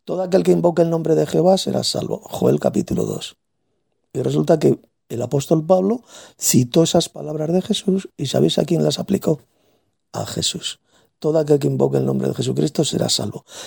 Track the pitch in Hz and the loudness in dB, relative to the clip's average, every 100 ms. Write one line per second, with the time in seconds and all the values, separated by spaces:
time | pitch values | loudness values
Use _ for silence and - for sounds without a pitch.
0 | - 180 185 185 175 175 175 170 165 165 | -8 -6 0 0 2 2 2 2 0 0
1 | 156 156 151 160 175 185 - - - - | 0 0 0 2 4 2 0 -4 -4 -4
2 | - - - - - 135 62 64 - 58 | -6 -8 -10 -2 0 2 0 -2 -2 -2
3 | 53 50 - - _ _ _ _ _ _ | -2 -6 -10 -16 _ _ _ _ _ _
4 | _ 127 127 147 156 160 143 127 _ _ | _ -6 -2 0 2 2 2 0 _ _
5 | _ 117 120 143 - 160 156 185 190 240 | _ -8 -4 -2 0 0 2 2 2 -2
6 | - - - _ - - 123 165 165 170 | -6 -20 -20 _ 0 2 4 4 4 2
7 | - 151 147 156 156 180 185 202 - 190 | 0 -6 -10 -6 -2 -2 0 -2 0 -2
8 | - - 135 135 156 - 160 165 151 143 | -4 -8 -4 2 2 2 0 0 0 -2
9 | - 196 - 151 _ _ _ _ _ _ | -2 -2 0 -2 _ _ _ _ _ _
10 | _ - - - - 170 - - _ _ | _ -10 -8 -6 -6 -6 -10 -12 _ _
11 | _ _ 156 160 147 147 143 131 135 135 | _ _ 0 2 4 4 4 2 2 2
12 | 131 135 131 - 127 131 151 - 151 - | 0 0 -2 -2 -2 0 0 0 -2 0
13 | - - 104 - - - | -2 -2 -4 -8 -14 -16